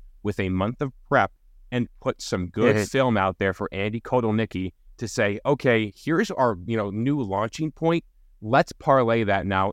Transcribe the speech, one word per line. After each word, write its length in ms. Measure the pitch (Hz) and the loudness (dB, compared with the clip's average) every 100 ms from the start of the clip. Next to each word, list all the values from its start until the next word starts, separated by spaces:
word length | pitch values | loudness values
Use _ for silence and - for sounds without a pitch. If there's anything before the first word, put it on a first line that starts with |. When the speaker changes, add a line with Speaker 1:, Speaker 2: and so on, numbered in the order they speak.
| - - | -14 -10
Speaker 1:
with 180 | 104 101 | -6 -4
a 100 | 95 | -2
month 300 | 92 101 127 | 0 -2 -4
of 120 | 139 - - | -8 -8 0
prep 220 | 135 98 - _ - - | 2 2 -2 _ -20 -6
and 160 | 123 123 - | -4 -4 -6
put 200 | 127 - | -8 -6
some 280 | - 98 90 | -6 -4 -4
good 260 | - 113 107 | 2 2 4
Speaker 2:
Mm-hmm. 100 | 101 | 2
Speaker 1:
film 320 | 135 127 107 | 0 2 2
out 220 | 95 90 | 0 0
there 140 | 98 | -2
for 140 | 92 101 | -2 -6
Andy 260 | 98 104 113 | -4 -6 -6
Kotelnicki 720 | - 127 113 107 110 92 92 - - - | -2 0 2 0 -2 -4 -8 -10 -20 -12
to 100 | 113 | -8
say, 320 | - 104 101 - | -2 0 0 -2
"Okay, 460 | 143 135 113 107 - | 0 2 2 0 -6
here's 340 | - 165 220 | -4 -2 -2
our, 280 | 180 120 92 90 | 0 0 0 -4
you 100 | 113 | -4
know, 140 | 101 | -2
new 280 | 104 127 147 | -2 -2 -2
launching 520 | 104 98 113 - 156 | -2 -2 -4 -4 -8
point. 340 | - 160 170 - _ - _ | -2 0 0 -4 _ -20 _
Let's 300 | 107 135 175 | 0 2 2
parlay 500 | - - 135 117 117 | -2 2 4 4 2
that 240 | 104 98 87 | 2 0 0
now 240 | 95 98 | 0 0